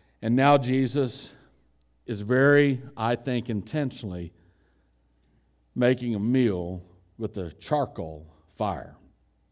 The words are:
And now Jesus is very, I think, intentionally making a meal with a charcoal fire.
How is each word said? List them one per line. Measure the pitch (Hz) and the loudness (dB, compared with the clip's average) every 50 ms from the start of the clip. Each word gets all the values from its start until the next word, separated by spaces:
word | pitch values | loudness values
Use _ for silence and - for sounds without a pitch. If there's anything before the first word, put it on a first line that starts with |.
| _ _ _ _ | _ _ _ _
And | - 113 120 | -2 0 2
now | 131 135 143 147 139 | 4 6 6 6 4
Jesus | 127 127 131 135 135 120 123 143 135 120 - - - - - - _ _ _ _ _ _ _ _ _ _ _ _ _ | 4 2 0 0 0 0 0 0 -2 -2 -4 -8 -12 -14 -16 -20 _ _ _ _ _ _ _ _ _ _ _ _ _
is | - 113 101 | -8 -6 -4
very, | 104 107 127 131 135 143 143 147 147 143 135 123 123 120 - | -2 2 4 4 6 6 6 6 6 4 2 -2 -6 -10 -8
I | - 110 117 120 | -4 -2 -2 -2
think, | 120 - 135 123 120 - - | -2 -2 -2 -4 -2 -2 -4
intentionally | 113 101 92 - - 156 147 127 - - - 101 90 87 87 82 - _ _ _ _ _ _ _ _ _ _ _ _ _ _ _ _ _ _ _ _ _ _ _ _ _ _ _ - | -4 -6 -4 -4 -4 -4 -4 -4 -6 -8 -10 -8 -8 -8 -8 -10 -12 _ _ _ _ _ _ _ _ _ _ _ _ _ _ _ _ _ _ _ _ _ _ _ _ _ _ _ -4
making | 127 123 123 127 127 127 120 113 | 2 2 2 2 2 0 -2 -2
a | 101 | -2
meal | 101 117 127 131 127 110 95 90 87 87 92 90 - - _ _ _ _ _ | 0 2 2 4 4 2 2 0 -2 -4 -6 -8 -10 -14 _ _ _ _ _
with | - 113 98 - 101 | -8 -8 -8 -6 -6
a | 90 82 - | -8 -8 -10
charcoal | - - - 151 147 139 139 - - 87 78 78 76 78 78 - _ _ _ | -12 -6 -2 -2 -2 -2 -2 -6 -8 -10 -10 -12 -14 -16 -20 -20 _ _ _
fire. | _ - 107 101 87 69 - - - - _ _ _ _ _ _ _ _ _ _ | _ -6 -4 -4 -4 -6 -8 -14 -18 -20 _ _ _ _ _ _ _ _ _ _